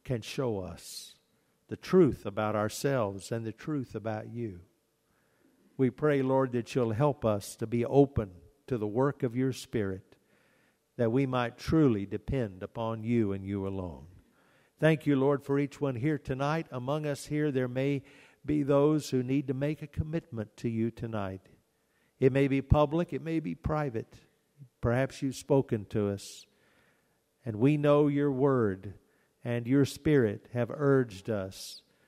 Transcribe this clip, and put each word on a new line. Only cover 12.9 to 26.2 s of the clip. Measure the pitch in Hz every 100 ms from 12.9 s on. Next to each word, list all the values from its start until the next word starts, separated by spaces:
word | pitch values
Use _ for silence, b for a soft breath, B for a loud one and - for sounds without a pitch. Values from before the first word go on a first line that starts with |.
| 113
you | 110 120 104
and | 98 98
you | 101 95
alone. | 95 90 71 80 - _ b b b b b
Thank | 156 156 143
you, | 135
Lord, | 139 139
for | - 139
each | 139 -
one | 139 120
here | 147 143
tonight. | - 131 143 160 160
Among | 127 123 151 151
us | 139 -
here, | 151 151
there | 131 127
may | 127 139 139 - B B B 131
be | 151
those | 139 143 151 156 -
who | 127
need | 123 139 131
to |
make | 131 143 156
a | 156
commitment | - 156 160 - 113 107 -
to | 120
you | 113 117
tonight. | - 120 110 98 95 _ _ _ _ _ _ _ -
It | 131
may | 135 139
be | 135
public, | 135 151 147 160 175
it | 135
may | 156 165
be | 156 -
private. | - 151 147 110 - - _ _ _ - 139 _
Perhaps | 127 120 135 -
you've | 139 123
spoken | - 139 - 113 98
to | 113 101
us, | 98